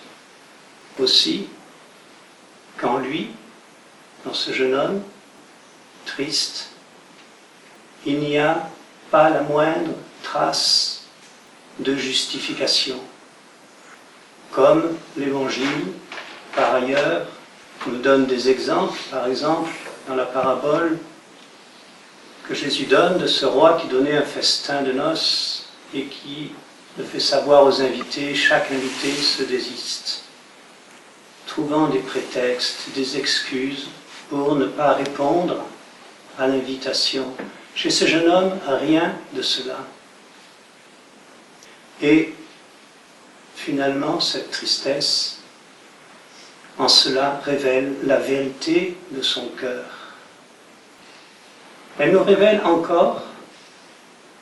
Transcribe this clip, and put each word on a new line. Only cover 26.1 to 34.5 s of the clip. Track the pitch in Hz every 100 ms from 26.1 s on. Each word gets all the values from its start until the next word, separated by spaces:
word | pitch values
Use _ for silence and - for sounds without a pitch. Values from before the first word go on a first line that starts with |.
| - 143 147 147 - - - - -
le |
fait | 127 139
savoir | - - 135 143 139
aux | 127
invités, | 131 120 - 143 143
chaque | 143 147 151 143
invité | 135 131 135 139
se | 143 143 -
désiste, | 127 123 117 117 - - - - - - - - - - - - - - - - -
trouvant | - 147 151 151
des | -
prétextes, | - 131 - 127 123 123 - - - 135
des | 131 139
excuses | - - - 131 139 143 - - - - -
pour | 143 143